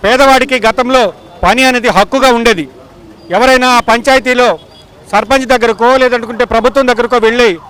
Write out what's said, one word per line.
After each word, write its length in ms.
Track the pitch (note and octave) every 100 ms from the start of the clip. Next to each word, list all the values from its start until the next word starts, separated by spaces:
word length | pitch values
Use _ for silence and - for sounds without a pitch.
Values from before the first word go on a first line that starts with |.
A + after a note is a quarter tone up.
పేదవాడికి 560 | G3 B3+ C4+ C4 C4 B3+ A3
గతంలో 460 | A3+ B3 C4 G#3 - - -
పని 220 | F3+ A#3
అనేది 240 | C4 B3 A3+
హక్కుగా 420 | F3+ G#3 C4+ C4
ఉండేది. 360 | A#3 A#3 F#3+ C3+ - - - - - -
ఎవరైనా 380 | F#3 B3+ B3+ B3+
ఆ 120 | A#3+
పంచాయతీలో 800 | A#3 A#3 C#4 C4 B3+ B3 A#3+ D#3+ - - - - -
సర్పంచ్ 340 | G3+ G#3+ C4+ B3
దగ్గరకో 500 | B3+ A#3 G#3+ A#3+ C4
లేదనుకుంటే 480 | B3+ A#3+ A3+ A#3
ప్రభుత్వం 420 | B3 A3+ A#3 C4+ B3+
దగ్గరకో 280 | A#3 A#3 A#3+
వెళ్ళి 420 | A3 A#3+ A#3+ E3